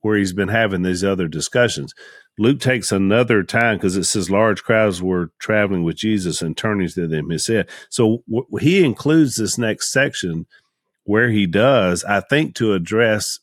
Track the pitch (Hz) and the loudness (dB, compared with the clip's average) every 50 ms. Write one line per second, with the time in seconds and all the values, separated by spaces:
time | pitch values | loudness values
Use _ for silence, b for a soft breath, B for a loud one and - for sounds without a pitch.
0 | - 107 107 101 98 92 90 98 101 92 107 113 113 104 95 90 90 92 90 87 | -4 0 0 0 0 0 -2 -4 -4 0 0 0 0 0 0 -2 0 -2 -2 0
1 | 92 98 98 90 90 80 78 78 - - - 127 120 113 - 76 69 64 B B | 0 0 0 0 -2 -4 -4 -6 -8 -2 0 2 2 2 0 -4 -8 -12 B B
2 | B B B B B B _ - 104 120 147 135 - 131 131 120 95 - 104 95 | B B B B B B _ 0 2 2 2 2 0 0 0 0 -2 -2 0 0
3 | 95 95 104 117 123 117 117 104 92 - - 117 117 117 107 101 - 95 90 98 | 2 4 4 2 4 4 2 0 0 0 0 2 2 2 2 0 0 0 0 0
4 | 90 - - 107 90 85 98 101 110 110 101 95 - - 113 110 110 104 92 87 | -2 -2 -2 -2 -2 0 2 2 2 2 0 -2 -2 0 2 2 4 2 0 -2
5 | 90 92 92 90 87 82 - _ - - 110 107 104 98 98 90 85 82 80 - | -2 -2 -2 -2 -2 -4 -8 _ -4 -2 0 0 2 0 0 -2 -2 -2 -4 -2
6 | - 110 110 101 90 90 78 - 85 82 80 - - 110 107 101 92 82 - 92 | -2 -2 -2 0 -2 -4 -4 -4 -4 -6 -6 -4 -4 -4 -2 -2 -2 -4 -4 -4
7 | 87 80 80 78 76 78 85 78 - - 113 107 87 B B B B B - - | -4 -4 -4 -4 -4 -4 -4 -6 -2 -2 -2 -2 -2 B B B B B -2 0
8 | 120 110 113 120 - - 113 117 - - - 98 101 147 180 196 180 135 107 - | 2 2 2 0 -4 -6 -6 -6 -6 -6 -8 -2 0 2 4 4 4 2 0 -2
9 | - 143 156 165 156 131 - - 110 92 - - 120 110 104 - - - - 131 | 0 2 4 4 4 2 0 -2 -4 -4 -2 -2 -2 -2 -2 -4 -6 -4 -2 0
10 | 139 139 127 - - 90 80 82 - b b b b b b _ _ _ _ _ | 0 0 -2 -6 -6 -6 -6 -6 -8 b b b b b b _ _ _ _ _
11 | _ - 101 110 120 123 110 107 98 87 82 101 113 135 139 120 98 90 87 85 | _ 0 2 2 2 2 2 2 0 2 2 2 4 4 4 4 4 2 0 -2
12 | - 95 101 98 - - 139 151 156 151 175 - 117 110 101 95 85 - 107 110 | -2 -2 -2 -2 0 0 0 0 0 -2 -4 -2 0 0 0 0 -2 -2 0 2
13 | 117 113 107 104 - - - - | 2 2 2 0 -2 -6 -10 -12